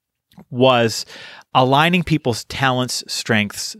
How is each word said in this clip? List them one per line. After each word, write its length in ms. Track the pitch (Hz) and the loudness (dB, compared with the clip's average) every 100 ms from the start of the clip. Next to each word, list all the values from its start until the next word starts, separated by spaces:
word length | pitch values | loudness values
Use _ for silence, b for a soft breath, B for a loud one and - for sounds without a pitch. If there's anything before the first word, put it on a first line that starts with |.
| _ _ _ - - | _ _ _ -20 -8
was 560 | 123 131 120 113 - - B B B B | 2 4 4 2 -2 -10 B B B B
aligning 500 | 131 131 139 165 180 | 2 4 4 2 2
people's 420 | - 151 127 107 - | 0 -2 -2 -4 -6
talents, 580 | - 135 127 123 - - | -2 -2 0 -2 -6 -8
strengths, 680 | - - 107 104 - - | -8 -2 0 -2 -6 -12